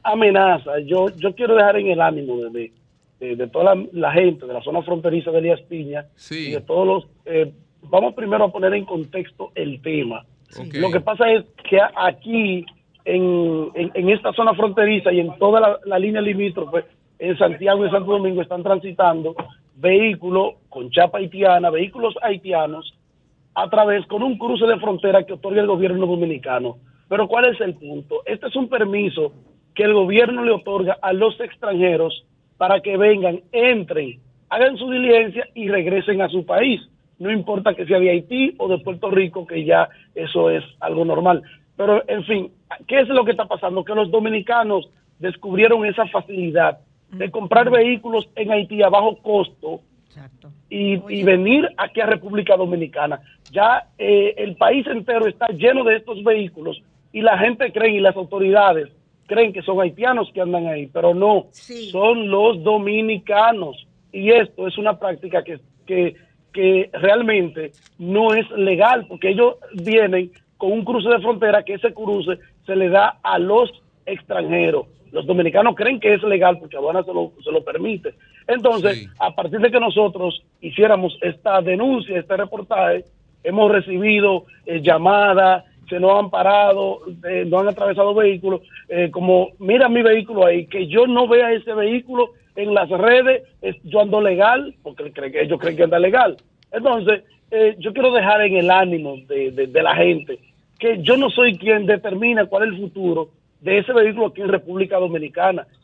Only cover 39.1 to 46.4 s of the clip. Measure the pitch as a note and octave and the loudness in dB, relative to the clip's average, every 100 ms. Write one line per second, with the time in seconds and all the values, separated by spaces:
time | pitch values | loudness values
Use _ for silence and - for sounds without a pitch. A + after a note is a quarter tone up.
39.1 | F#3+ F#3 F#3 E3 E3 D#3 E2 - - _ | 0 -2 -4 -10 -6 0 2 2 -4 _
40.1 | - D#2+ - E2 - - - E3 D#3+ E3 | -12 -6 0 0 0 -6 -10 -6 -4 -2
41.1 | D#3 F3+ E3 - - _ - G3+ G#3 - | 0 2 0 -2 -20 _ -6 0 0 0
42.1 | G#3 G3 G#3 F3+ _ - E3+ - C4+ B3 | -6 -4 -4 -6 _ -20 -18 -4 0 2
43.1 | C4 A#3 A3+ G3+ F3+ F#3 F#3 F3+ G#3+ G3 | 2 0 -2 -4 -6 -6 -6 -4 -4 -2
44.1 | A3 A3 A3 G3 A#3 A3 G3 - _ _ | -2 -2 -4 -2 0 0 -2 -4 _ _
45.1 | _ F3+ - G3+ F#3 A3 A#3 G#3+ G3 A3 | _ -10 -8 -6 2 4 4 0 -4 -4
46.1 | G3 F3+ G3 | -4 -6 -6